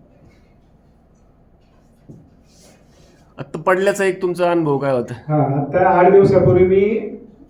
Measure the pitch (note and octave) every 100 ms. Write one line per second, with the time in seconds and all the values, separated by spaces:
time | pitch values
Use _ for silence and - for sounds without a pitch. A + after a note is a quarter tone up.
0 | _ _ _ _ _ _ _ _ _ _
1 | _ _ _ _ _ _ _ _ _ _
2 | - - _ _ _ _ _ _ _ _
3 | _ _ _ - C3+ D#3+ E3+ F#3 G3 G3
4 | F#3+ F#3 F3+ F3 F3 E3+ D#3+ C#3 C#3 B2+
5 | A2+ A2 - D3+ C3+ C#3 - F3+ F3+ F3
6 | F#3+ G3 G3 F#3 F3 F3+ F#3 F#3+ G#3 A3+
7 | - - - - -